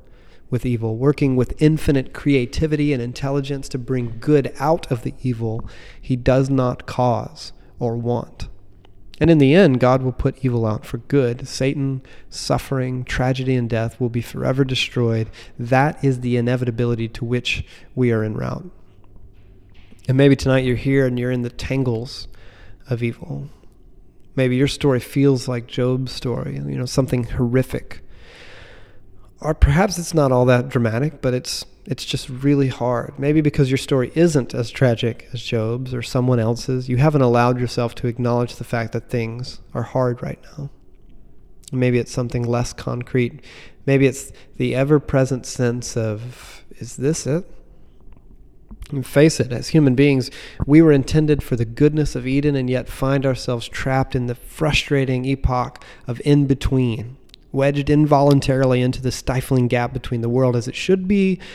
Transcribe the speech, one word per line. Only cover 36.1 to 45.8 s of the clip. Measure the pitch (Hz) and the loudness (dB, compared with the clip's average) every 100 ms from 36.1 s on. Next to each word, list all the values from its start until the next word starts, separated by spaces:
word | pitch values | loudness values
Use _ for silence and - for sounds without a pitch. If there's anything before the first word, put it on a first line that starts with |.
| 131 123 123 | 0 2 2
else's, | 110 117 - 127 127 | 2 -2 -4 -4 0
you | 123 | 2
haven't | 156 151 | 4 4
allowed | 123 120 120 123 | 4 4 4 2
yourself | 123 - 120 - | -2 -2 -4 -4
to | 123 | -6
acknowledge | 117 120 120 120 - | -2 -2 0 -2 -6
the | |
fact | 120 117 113 | -6 -6 -4
that | 120 - | -6 -4
things | 123 113 117 135 - - | -4 -4 -8 -12 -14 -10
are | - | -8
hard | 120 135 127 120 | -4 -2 -2 -2
right | 147 - - - | -8 -12 -14 -14
now. | 143 - - - - - - - - - - | -14 -14 -20 -20 -20 -20 -20 -20 -20 -20 -8
Maybe | 127 123 123 | 0 2 2
it's | 117 | 0
something | - 120 127 | -4 -4 -2
less | 117 120 123 | -2 -2 -2
concrete. | - - 123 120 131 120 - - - - - - | -6 -8 -6 -2 0 -2 -4 -20 -20 -20 -8 0
Maybe | 135 135 | 4 4
it's | - - - - - | 0 -12 -18 -14 -4
the | 127 | -2
ever-present | 123 139 151 - 135 131 127 - | 0 4 2 2 0 2 -2 -6
sense | - 123 120 | -2 -2 -2